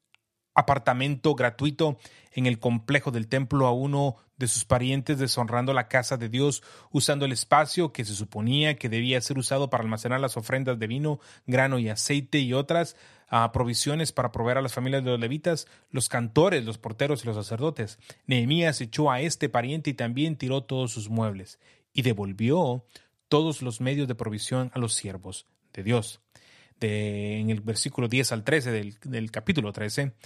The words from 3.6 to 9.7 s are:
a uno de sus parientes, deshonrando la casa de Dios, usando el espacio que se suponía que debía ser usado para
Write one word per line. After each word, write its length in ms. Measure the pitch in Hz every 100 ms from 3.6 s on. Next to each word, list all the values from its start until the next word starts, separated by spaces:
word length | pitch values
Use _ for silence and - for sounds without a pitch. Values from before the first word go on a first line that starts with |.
| 127
a 60 |
uno 460 | 123 139 143 143 - _ -
de 100 | 123
sus 180 | - -
parientes, 520 | 123 127 135 127 139
deshonrando 540 | 135 - 113 120 127
la 140 | 131 120
casa 300 | 131 120 127
de 120 | 117
Dios, 320 | 123 143 - - - -
usando 340 | 143 - 143 139
el 60 |
espacio 600 | 123 - 151 156 - 160
que 120 | - 104
se 100 | 101
suponía 600 | 107 104 113 139 151 139
que 140 | 117
debía 320 | 113 123 127
ser 160 | - 135
usado 320 | 120 135
para 140 | 139